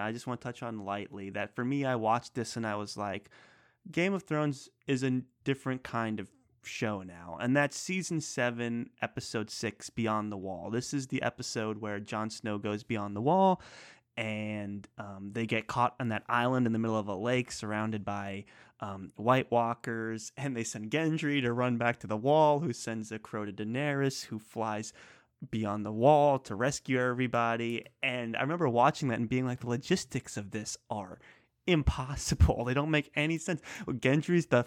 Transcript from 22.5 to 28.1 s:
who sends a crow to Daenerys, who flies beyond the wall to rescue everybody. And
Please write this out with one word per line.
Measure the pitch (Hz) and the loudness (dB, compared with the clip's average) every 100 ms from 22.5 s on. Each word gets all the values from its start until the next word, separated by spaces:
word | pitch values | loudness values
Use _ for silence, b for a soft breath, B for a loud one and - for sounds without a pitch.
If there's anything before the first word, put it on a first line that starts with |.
| 143 | 4
who | 170 | 0
sends | 120 - 113 110 | -4 -6 -6 -6
a | 110 | -10
crow | - 110 104 | -8 -6 -6
to | |
Daenerys, | 98 107 127 147 139 135 - - | -4 -4 -2 0 2 2 0 -6
who | 107 | -10
flies | - 113 110 104 110 B B B B - 139 | -8 -4 -2 -2 -6 B B B B -18 -6
beyond | 110 107 104 104 | -2 0 0 -2
the | |
wall | 107 131 151 147 135 | 4 8 8 6 4
to | - 104 | 0 -2
rescue | 131 - - 127 | 0 0 0 2
everybody. | 123 123 123 120 117 117 117 117 - _ | 2 0 0 2 2 0 -2 -4 -8 _
And | 135 | -4